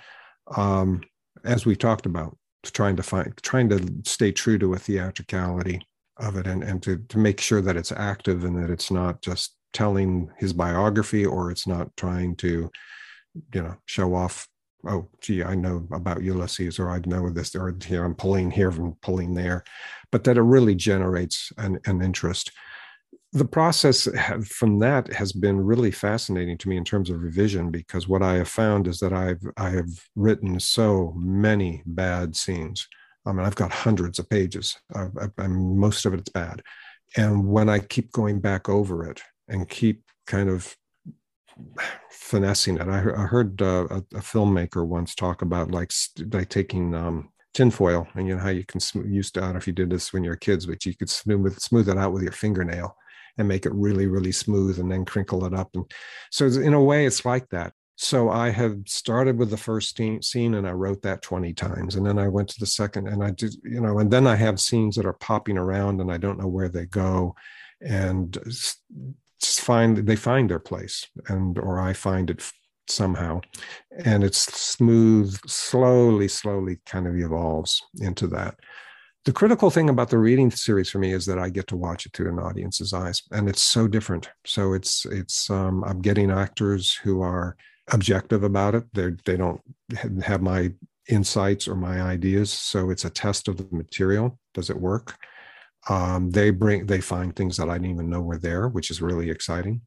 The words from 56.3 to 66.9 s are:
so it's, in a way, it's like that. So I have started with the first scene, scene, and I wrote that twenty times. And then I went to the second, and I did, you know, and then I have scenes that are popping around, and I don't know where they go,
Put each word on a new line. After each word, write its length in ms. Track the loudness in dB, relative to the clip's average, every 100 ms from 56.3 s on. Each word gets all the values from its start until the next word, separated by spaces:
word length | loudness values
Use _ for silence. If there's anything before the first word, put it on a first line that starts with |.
so 160 | 2 2
it's, 100 | 4
in 180 | 4
a 80 | 6
way, 240 | 6 6 4
it's 180 | 2
like 240 | 0 -2 -2
that. 240 | -6 -8 -12 _ -8
So 300 | 0 2 4
I 220 | 2 0
have 260 | 0 0 -2 -8
started 520 | -8 -2 2 2 2
with 100 | 0
the 80 | -2
first 400 | -4 -4 -4 -4
scene, 240 | -4 -2
scene, 340 | -4 -2 0
and 140 | 0 -2
I 40 |
wrote 280 | -2 -2 -2
that 200 | -4 -6
twenty 320 | -6 -4 -4
times. 420 | -4 -6 -4 -4 -2
And 100 | 0
then 120 | 2
I 100 | 2
went 220 | 0 -2
to 100 | -4
the 60 | -6
second, 420 | -2 -2 -4 -4
and 160 | -4
I 60 | -4
did, 240 | -4 -6 -8
you 180 | -8 -2
know, 180 | 0 2
and 100 | 4
then 160 | 6 6
I 100 | 6
have 240 | 4 2
scenes 360 | 2 2 2 0
that 100 | -2
are 80 |
popping 420 | -4 -2 -2 0 -2
around, 460 | 0 0 0 0
and 100 | -2
I 60 | -2
don't 200 | -4 -4
know 80 | -4
where 220 | -2 -2
they 160 | -4
go, 500 | -4